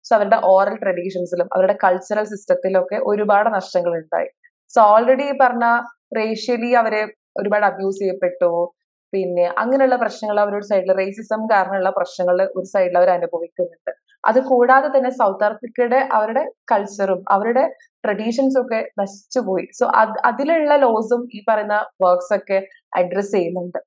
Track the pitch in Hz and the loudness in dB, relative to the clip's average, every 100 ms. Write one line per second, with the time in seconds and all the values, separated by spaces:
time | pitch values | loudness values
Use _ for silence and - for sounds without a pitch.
0 | - 220 202 220 185 190 202 214 190 175 | 2 0 4 2 4 4 4 -2 -4 -4
1 | 180 185 175 175 175 185 190 202 190 185 | -6 -6 -6 -4 -2 0 0 2 0 0
2 | - 208 208 208 - 180 185 190 180 208 | -2 -4 -4 -10 -2 -2 0 -2 -2 -4
3 | - 208 214 202 220 202 - 180 175 165 | -2 -2 2 2 2 -2 -4 -4 -2 -4
4 | 160 165 156 _ _ _ _ - 214 214 | -4 -4 -4 _ _ _ _ 4 6 6
5 | 240 262 285 269 254 233 233 240 240 _ | 4 0 0 2 2 2 0 0 -2 _
6 | _ 226 220 214 233 240 240 247 220 214 | _ -4 -4 -4 -4 -4 2 2 2 -2
7 | 214 - _ - 208 208 202 185 196 196 | -4 -10 _ -6 -2 2 0 0 -6 -2
8 | 196 190 180 180 180 170 175 _ _ _ | -4 -2 -4 0 0 0 -4 _ _ _
9 | _ 196 185 175 175 - 233 269 262 247 | _ -4 -2 0 0 0 0 2 2 2
10 | 220 - 214 208 208 208 202 202 185 185 | -2 -4 -4 0 0 -2 -2 -2 2 0
11 | 190 202 226 220 220 208 180 196 185 190 | -2 -6 -8 -6 0 0 2 0 -2 -2
12 | 180 - 180 180 190 - 190 202 180 175 | -6 -2 0 2 0 -4 -4 -2 2 4
13 | 185 175 170 170 170 - - - - - | 4 2 -2 -6 -8 -6 -6 -6 -12 -12
14 | _ _ - 226 262 254 240 262 285 285 | _ _ 2 2 2 2 6 4 4 0
15 | 254 262 214 190 208 220 233 - 240 254 | 0 0 -2 0 -2 -4 -12 -4 0 0
16 | 262 220 214 233 320 - - 220 202 202 | 2 0 0 -2 -4 -10 -2 -2 -2 -4
17 | 196 180 185 196 220 240 302 - _ _ | -2 -2 0 0 2 0 0 -4 _ _
18 | 214 208 220 233 269 262 247 226 - - | -6 -4 -4 0 0 0 -2 -6 -6 -6
19 | 196 202 _ 254 202 190 - - 247 - | -8 -8 _ -6 -2 -4 -6 -4 2 4
20 | 220 202 - 226 285 330 294 294 254 220 | 2 2 -2 0 0 0 2 4 4 2
21 | 220 240 247 208 - 214 208 208 - _ | -2 -4 -4 -8 -2 -2 0 -4 -4 _
22 | 185 180 180 202 - 196 196 _ _ 185 | 2 2 0 -4 -2 -4 -4 _ _ -2
23 | 180 202 202 208 170 185 180 175 | -2 -2 -2 -2 -2 -6 -8 -12